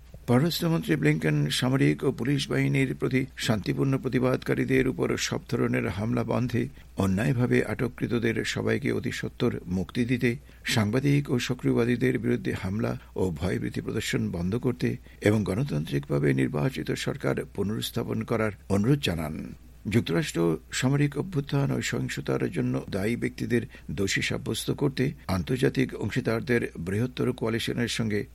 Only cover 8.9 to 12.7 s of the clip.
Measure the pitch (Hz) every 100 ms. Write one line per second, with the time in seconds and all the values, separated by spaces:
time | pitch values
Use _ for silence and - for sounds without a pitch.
8.9 | 110 113 - - - 123 113 - 92 87
9.9 | - 120 123 120 123 - - - 120 104
10.9 | 123 143 143 143 127 - 123 139 123 117
11.9 | 123 127 123 117 120 123 107 -